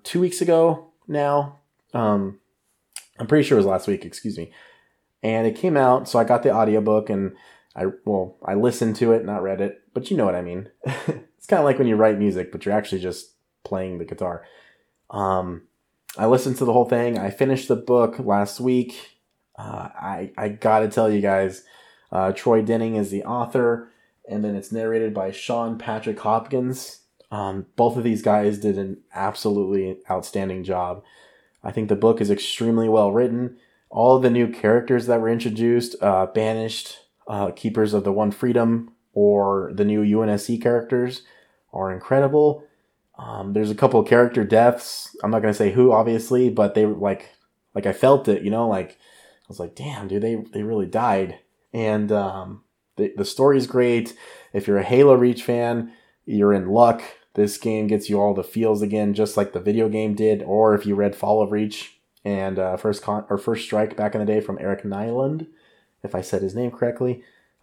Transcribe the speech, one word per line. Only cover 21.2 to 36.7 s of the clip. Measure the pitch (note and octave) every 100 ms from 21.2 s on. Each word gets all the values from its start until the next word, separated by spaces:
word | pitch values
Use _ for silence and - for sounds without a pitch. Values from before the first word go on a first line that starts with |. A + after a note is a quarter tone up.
guys, | G2+ G2 F#2+ F#2 - - _ _ _
uh, | F#2 F#2+
Troy | G2 B2 A2+
Denning | A2 A2+ A2+
is | A2 G2
the | G2
author, | - A#2+ A#2+ B2+ A#2+ A#2 - _ _ _ -
and | G#2+
then | G#2 G2+
it's | -
narrated | A2+ A2+ A2+ A2
by | G2+ F#2+
Sean | F#2+ - A#2+ A2+ A2+
Patrick | - A2 A2+ G#2+
Hopkins. | A2 A2+ A2+ C3 B2+ B2+ - - _ _ _
Um, | G#2 G2 G2 F#2 -
both | A#2 B2
of |
these | A#2 G#2
guys | G#2+ G#2 G#2 G#2
did | G#2 G2
an | F#2+ F#2 _
absolutely | - G2 G#2 G#2+ G2+ F#2+ G2 F#2+ F#2+ -
outstanding | F#2 - G2+ F#2+ F#2
job. | F2+ F2+ F2 G2 - _ _ _ _ _
I | -
think | - G#2+
the | G2
book | A3+ A2+
is | G#2
extremely | G2+ - - A2+ A2+ A2+
well | A2 G2+
written. | A2 B2 A#2+ B2 - _ _ _
All | - B2 C3
of |
the | B2+
new | A#2+ A#2
characters | - G#2+ A#2+ A#2 B2 A#2
that | A#2
were | A2+
introduced, | A#2 A#2 G#2+ A#2 A#2+ A#2+ -
uh, | G2 F#2+ F#2+
Banished, | A2 A2 A2 A2+